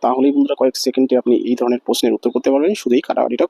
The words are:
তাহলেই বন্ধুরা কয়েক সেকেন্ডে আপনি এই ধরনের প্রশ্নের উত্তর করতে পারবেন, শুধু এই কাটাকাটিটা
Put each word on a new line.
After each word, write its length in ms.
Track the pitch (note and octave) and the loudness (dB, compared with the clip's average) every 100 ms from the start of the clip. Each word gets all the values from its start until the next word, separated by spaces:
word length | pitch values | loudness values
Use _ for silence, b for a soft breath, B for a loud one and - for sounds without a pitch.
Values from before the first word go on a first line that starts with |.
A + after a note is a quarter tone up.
তাহলেই 280 | A#2 C3 C#3 C#3+ | -2 2 2 2
বন্ধুরা 200 | C#3 C#3+ | 0 0
কয়েক 140 | C3 - | 0 0
সেকেন্ডে 300 | - C3 C3 B2+ | -4 0 0 0
আপনি 120 | B2 A#2+ A2+ | 2 0 0
এই 60 | B2 | -2
ধরনের 220 | B2 B2 - | -2 -2 -2
প্রশ্নের 280 | A#2 A#2+ G#2+ | -2 0 0
উত্তর 120 | B2 A#2+ | -2 -2
করতে 140 | C#3 | 0
পারবেন, 180 | C#3 D#3+ G#3+ | 2 0 -2
শুধু 120 | B2+ A#2+ | 0 0
এই 40 | - | 0
কাটাকাটিটা 380 | - A#2+ A#2+ | -2 -2 -2